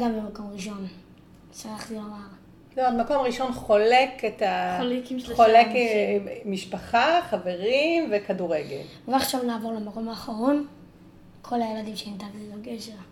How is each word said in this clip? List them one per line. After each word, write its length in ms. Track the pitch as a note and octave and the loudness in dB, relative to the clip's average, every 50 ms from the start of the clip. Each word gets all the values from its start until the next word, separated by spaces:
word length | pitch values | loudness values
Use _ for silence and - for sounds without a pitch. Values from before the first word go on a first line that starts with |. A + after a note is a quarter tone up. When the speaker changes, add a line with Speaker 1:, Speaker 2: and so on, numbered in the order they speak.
Speaker 1:
גם 120 | A#3+ A#3 | 0 0
במקום 380 | A3 A3 G#3+ G3+ G3 - G#3 G3+ | 0 -2 -6 -8 -10 -10 -12 -12
ראשון. 340 | G3+ G3 F#3 G#3+ G#3 G3 G3 F#3 - - - - - - - - - - - - - | -10 -10 -10 -10 -8 -8 -10 -10 -12 -16 -20 -20 -20 -20 -20 -20 -20 -20 -20 -20 -20
שכחתי 400 | - - A3 G#3+ - - - A3 | -16 -14 -12 -12 -12 -10 -10 -10
לומר. 220 | G#3+ G#3+ G#3 G#3 G#3 G3+ G3+ F#3+ - - - - - - - - | -10 -10 -12 -12 -14 -16 -18 -20 -20 -20 -20 -20 -20 -20 -8 -2
Speaker 2:
לא, 60 | C4 | 0
המקום 340 | B3+ B3 A#3 A#3 A3+ - D4 | 2 2 2 2 2 2 2
ראשון 360 | C4+ B3+ B3 A#3 - C4 B3 | 2 2 2 0 0 -2 -4
חולק 720 | - - - - G#3+ G#3 G#3+ A3+ B3 B3+ C4+ C4 - - A#3 | -4 -6 2 4 6 6 8 8 8 6 6 4 0 -4 -4
את 160 | G#3+ G#3 - | -4 -2 0
ה-, 360 | G#3+ F#3+ F#3 F3+ F3+ F3+ F3+ F3+ | 0 0 0 0 0 -2 -2 -2
Speaker 3:
חולק 300 | B3 B3 B3 B3+ B3 - | -2 -2 -2 -4 -4 -6
עם 80 | B3+ B3+ | -8 -8
שלושה 180 | B3 A#3+ A3+ | -8 -4 6
Speaker 2:
חולק, 300 | A#3+ A#3 A3 A3 A#3 A#3 | 6 8 10 10 8 8
Speaker 3:
אנשים. 640 | G#3+ A3 B3 A#3+ A3+ G#3+ G#3 G3+ G3 G#3 G3+ G3 - | 8 4 0 0 2 2 2 2 2 0 -2 -2 -4
Speaker 2:
אה, 100 | - - - | -10 -10 -6
משפחה, 760 | G#3 F#3+ F#3 - - G3 F3+ - - - A#3 C4 D#4 E4+ F4 E4+ - | -6 -6 -6 -6 -8 -10 -10 -6 0 2 2 4 4 4 2 2 0
חברים 800 | G#3+ F#3 F#3 F3+ F3+ F3 F#3+ A3+ B3+ C#4 D4+ E4 E4+ E4+ D#4+ A#3 | -4 -2 -2 -4 -4 -2 0 2 2 2 4 4 2 2 2 2
וכדורגל. 680 | G#3 G3+ G3+ - F#3+ F3+ F3+ E3 E3 D3+ C#3 C#3 C#3 C#3+ - - - - - A#3 | 0 -2 0 -2 -4 -2 0 -2 -2 -2 -2 -6 -10 -10 -12 -12 -16 -14 -6 0
Speaker 1:
ועכשיו 340 | B3+ C4 C4 - - B3+ | 0 0 2 0 -2 -2
נעבור 300 | B3 A#3+ A#3 A3 A3 A3+ | -2 -2 -4 -4 -4 -6
למקום 360 | A3+ G#3+ G#3 G#3 F#3+ A3 A3+ A3+ | -6 -6 -8 -8 -8 -8 -8 -8
האחרון, 580 | A3 - - C#4 A3 G#3+ A#3 C4+ D4 D4 D4 - - - - - - - - - - - - - - - | -8 -10 -10 -10 -4 0 2 2 2 2 0 -4 -12 -20 -20 -20 -20 -20 -20 -20 -20 -20 -20 -20 -20 -18
כל 200 | - - B3 A#3+ | -10 -4 -2 -2
הילדים 340 | A3+ A3 A3 A3 G#3+ A3 G#3+ | -2 -2 -4 -6 -8 -8 -10
שניתקתי 420 | - - G#3 G3+ F#3+ G#3 G3+ G3+ G#3 | -10 -10 -12 -12 -12 -12 -14 -14 -14
איתם 220 | G#3 G#3 G3+ G#3 | -14 -14 -14 -14
קשר. 300 | A3 B3 A#3 G#3 - A3+ G#3+ F#3+ F3+ - | -12 -12 -12 -12 -12 -14 -16 -18 -20 -20